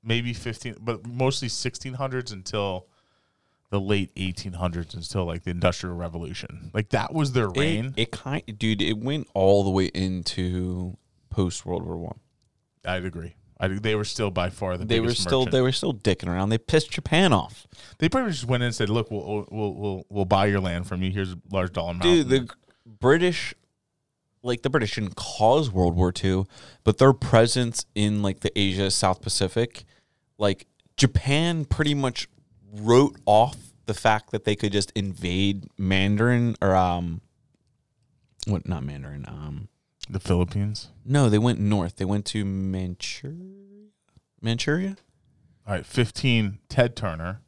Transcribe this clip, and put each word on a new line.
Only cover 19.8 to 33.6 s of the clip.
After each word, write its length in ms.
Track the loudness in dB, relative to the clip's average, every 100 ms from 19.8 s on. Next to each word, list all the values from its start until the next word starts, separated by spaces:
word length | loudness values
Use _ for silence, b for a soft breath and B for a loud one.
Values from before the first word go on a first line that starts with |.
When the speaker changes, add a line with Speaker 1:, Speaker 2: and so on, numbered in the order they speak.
| -6 -6 -6
Speaker 1:
we'll 160 | -4 2
buy 200 | 4 4
your 160 | 2
land 260 | 0 -4 -4
from 160 | -4
you. 80 | -2
Here's 220 | -2 -4
a 60 | -8 -6
large 220 | -4 -2
dollar 180 | -4 -6
amount." 120 | -2
Speaker 2:
Dude, 260 | 2 2 4
the 80 | 0
Speaker 1:
And 140 | 0 -14 _ _ -20
Speaker 2:
British, 680 | -2 4 4 4 0 -8 -12 _ _ _ _ _ _ _ _
like, 180 | -4 -2
the 80 | 0
British 260 | 0 0 -2
didn't 220 | -6 -6
cause 520 | -12 2 4 4 2
World 280 | 2 2 4
War 160 | 2
Two, 340 | 2 0 0 -2 B B B 0
but 140 | 6
their 120 | 6
presence 760 | 6 4 6 6 4 -2 -4 -8 0
in, 260 | 0 2
like, 180 | -2 -2
the 180 | -4 0
Asia, 320 | 0 0 0
South 320 | 2 2 0
Pacific, 600 | -2 -2 -2 0 -2 -4 -20 _ _ _ _ _
like, 280 | 0 0 -6 _ _ 0
Japan 680 | 2 2 2 2 2 0 -2
pretty 280 | 0 2
much 360 | 2 0 -2 -12 _ _ _ -18
wrote 460 | -8 6 6 6 2 4
off 320 | 6 6 0